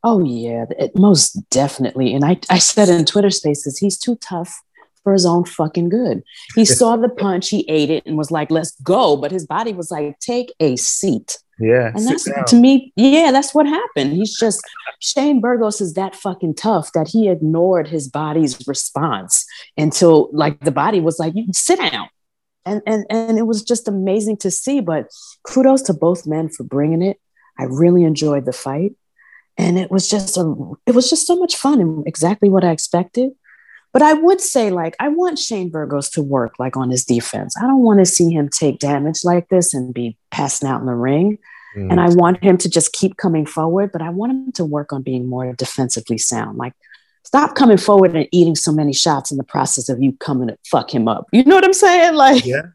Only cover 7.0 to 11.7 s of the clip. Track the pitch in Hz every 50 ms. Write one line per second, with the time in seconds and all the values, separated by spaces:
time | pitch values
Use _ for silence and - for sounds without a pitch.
7 | 226 247 247 - 196 196 185 175 180 - - 143 - - 156 156 147 139 160 147
8 | - - 160 151 151 143 165 156 151 143 160 160 160 160 - _ 131 165 185 220
9 | 254 175 147 135 139 147 185 185 160 - 151 180 226 233 202 180 170 - 180 151
10 | 147 147 143 _ - - 240 247 247 247 - _ 160 147 127 123 - - - -
11 | - 196 139 110 - - - - _ _ _ _ 113 110